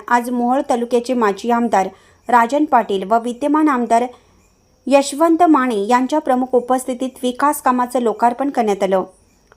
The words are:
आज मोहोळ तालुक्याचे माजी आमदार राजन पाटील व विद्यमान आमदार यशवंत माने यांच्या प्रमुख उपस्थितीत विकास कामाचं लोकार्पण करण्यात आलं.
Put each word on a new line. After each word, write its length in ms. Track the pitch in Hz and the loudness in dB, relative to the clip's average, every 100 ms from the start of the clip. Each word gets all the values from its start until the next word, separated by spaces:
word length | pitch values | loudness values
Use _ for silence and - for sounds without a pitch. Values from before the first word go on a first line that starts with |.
| - | -2
आज 200 | 240 240 | -2 -2
मोहोळ 300 | 247 240 262 285 | -2 0 0 0
तालुक्याचे 460 | 247 240 240 240 | -2 0 -2 -2
माजी 360 | 247 208 190 233 | 0 0 -2 -2
आमदार 380 | 240 233 202 190 - _ _ - | 0 2 0 -2 -6 _ _ 0
राजन 360 | 240 233 285 | 2 2 0
पाटील 380 | 302 240 202 196 | 2 0 0 -4
व 160 | 190 226 | 0 -2
विद्यमान 460 | 233 240 294 302 311 | -2 -4 0 2 2
आमदार 360 | 247 226 226 247 - _ _ _ _ _ _ 254 | 0 0 0 0 -10 _ _ _ _ _ _ 2
यशवंत 560 | 277 277 277 330 330 | 2 2 0 2 4
माने 400 | 349 285 254 208 208 | 4 4 2 -2 0
यांच्या 320 | 247 254 302 | 0 0 -2
प्रमुख 360 | 302 254 254 | 0 -2 0
उपस्थितीत 640 | 247 240 254 269 240 262 - | -2 0 -4 -4 -6 -8 -4
विकास 380 | - 247 285 294 | -6 -2 -2 0
कामाचं 380 | 269 247 247 262 | -2 0 -2 -2
लोकार्पण 500 | 233 208 240 240 277 | -2 0 0 0 -4
करण्यात 320 | 277 214 196 | -2 -2 0
आलं. 220 | 190 190 185 _ _ _ _ | 0 -2 -4 _ _ _ _